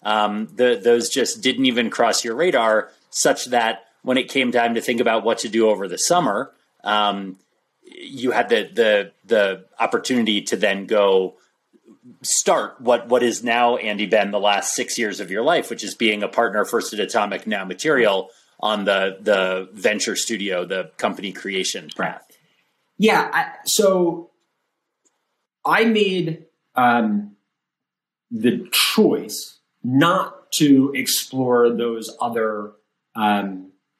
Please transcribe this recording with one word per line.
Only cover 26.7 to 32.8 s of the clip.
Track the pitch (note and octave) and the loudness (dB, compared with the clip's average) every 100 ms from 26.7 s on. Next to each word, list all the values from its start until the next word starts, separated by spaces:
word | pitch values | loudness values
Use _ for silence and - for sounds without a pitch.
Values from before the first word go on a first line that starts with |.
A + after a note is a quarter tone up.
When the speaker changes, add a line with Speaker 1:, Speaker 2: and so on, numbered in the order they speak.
Speaker 2:
um, | B2 B2 A#2+ G#2+ G#2 G2+ _ _ _ _ _ _ _ _ _ - | 2 4 4 2 0 -4 _ _ _ _ _ _ _ _ _ -12
the | A#3 A#2+ - - | 0 0 0 -4
choice | - - - G3 C#3+ - - - _ _ _ | -4 -2 2 2 2 -4 -12 -14 _ _ _
not | A#2+ C3+ E3+ F#3 - - - | -2 2 2 2 -4 -10 -8
to | - D3 C3+ C#3 | 0 6 6 4
explore | C3+ B2 - - C3 B2 A#2+ A#2+ | -2 -4 -4 -4 -4 0 4 2
those | A#2 A#2 A2+ A2 - | 2 -4 -4 -10 -8
other, | A#2+ A#2 A2 G#2+ G#2 _ | -6 -2 -4 -4 -10 _